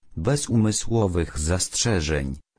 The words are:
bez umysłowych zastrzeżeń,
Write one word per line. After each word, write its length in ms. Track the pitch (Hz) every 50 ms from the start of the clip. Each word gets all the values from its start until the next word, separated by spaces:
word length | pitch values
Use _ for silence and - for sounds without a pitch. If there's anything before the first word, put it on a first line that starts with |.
| - - -
bez 320 | 80 82 120 143 143 - -
umysłowych 880 | 117 113 107 110 104 - - - 117 113 104 95 85 87 80 - - 78
zastrzeżeń, 960 | 76 80 90 90 - - - - - 120 107 87 76 73 78 71 67 67 69 - - _ _